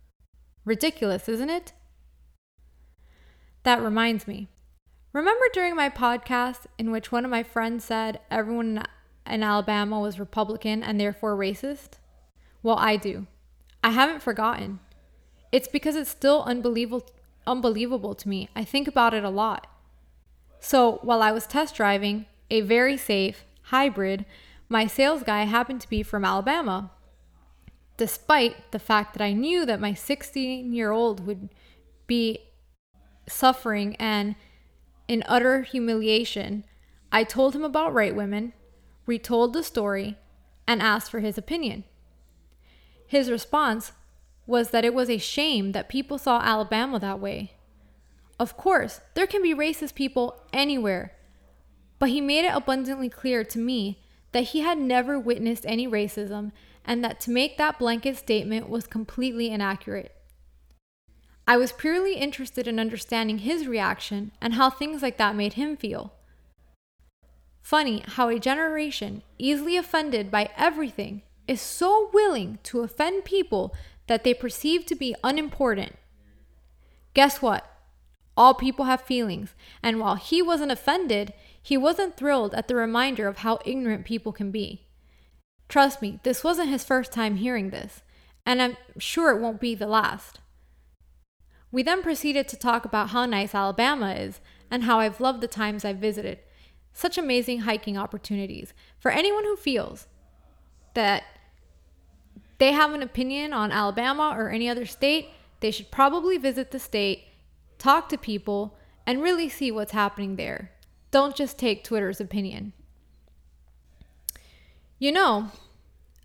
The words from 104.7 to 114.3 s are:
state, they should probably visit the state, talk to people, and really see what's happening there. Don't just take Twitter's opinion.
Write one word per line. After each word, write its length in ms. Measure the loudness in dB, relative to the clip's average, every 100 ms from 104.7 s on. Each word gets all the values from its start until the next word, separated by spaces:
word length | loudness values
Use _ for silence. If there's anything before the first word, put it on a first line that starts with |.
| -4 -6
state, 440 | -2 0 0 -2 -14 _ -6
they 140 | -4
should 180 | -4 -6
probably 480 | 2 4 4 0 0
visit 320 | 0 -2 -6
the 80 | -8
state, 460 | -6 -2 -2 -4 -8 -20 _ _ _ -2
talk 320 | 4 4 2
to 60 | -6
people, 600 | -6 -6 -4 -4 -4 -10 -20 _
and 160 | -4 0
really 280 | 2 0 -2
see 240 | -4 -4
what's 180 | -2 -2
happening 460 | 0 0 0 -6 -6
there. 340 | -6 -8 -12 -18 -20 _ _
Don't 240 | 4 4
just 240 | 2 -4 -2
take 240 | -2 -2
Twitter's 380 | -2 -2 -2 -4
opinion. 520 | -6 -4 -6 -8 -12 -14 -20 -20 _ _ _ -20 _ _ -20 _ _ _ -20 _ -18